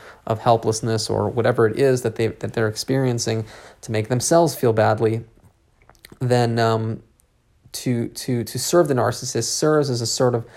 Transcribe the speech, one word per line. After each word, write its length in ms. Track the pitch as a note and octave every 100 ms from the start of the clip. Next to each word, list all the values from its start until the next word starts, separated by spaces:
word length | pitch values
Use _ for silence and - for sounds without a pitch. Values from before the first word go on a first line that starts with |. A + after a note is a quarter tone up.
| - - -
of 100 | A2
helplessness 720 | B2 A#2 A2 A2 A#2 A2 -
or 180 | G#2 G#2
whatever 380 | B2+ A#2 A#2+ A2+
it 140 | -
is 240 | C#3 B2+
that 140 | A#2 -
they, 100 | A2
that 260 | - G2
they're 140 | - G#2+
experiencing, 760 | G#2 - C3+ B2+ A#2+ A#2 A2+ G#2+ - - -
to 100 | -
make 160 | A2 G#2+
themselves 460 | A#2+ - E3 E3
feel 180 | - A#2+
badly, 540 | A2 G#2+ G#2+ A2 A2+ - _ _ _ _ _ _ _ - -
then, 400 | B2 B2 A#2+ A#2
um, 420 | A2+ A2+ A2 A2 - _ _ _ _ _ _
to, 360 | - C3+ A#2+ A#2
to, 340 | - - A#2+
to 160 | A2 B2+
serve 280 | - F3 D3+
the 60 |
narcissist 520 | B2+ A2+ - B2 A#2 A#2
serves 440 | - D#3 D#3 C#3
as 120 | A#2+
a 40 | A2+
sort 280 | - B2+
of, 120 | A#2+ -